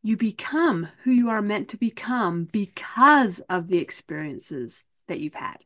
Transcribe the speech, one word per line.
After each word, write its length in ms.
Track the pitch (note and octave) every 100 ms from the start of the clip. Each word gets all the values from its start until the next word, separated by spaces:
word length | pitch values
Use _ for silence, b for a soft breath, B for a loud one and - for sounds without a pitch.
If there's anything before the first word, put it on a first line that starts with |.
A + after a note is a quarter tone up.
You 140 | G#3+ A3
become 720 | A3+ - - D4+ E4 F3 E3 -
who 80 | B3+
you 180 | B3+ A#3
are 120 | A3
meant 260 | G#3 G#3 -
to 80 | -
become 680 | A#3 - - B3 F#3+ E3+
because 960 | E3+ G#3+ G3 - - - C4+ D4 A#3 F3 -
of 200 | F#3 E3+
the 100 | F3
experiences 1040 | - - - D3+ D3+ C3+ - C#3+ A#2 - _ _ -
that 140 | F3+
you've 140 | D3+
had. 240 | - C3 -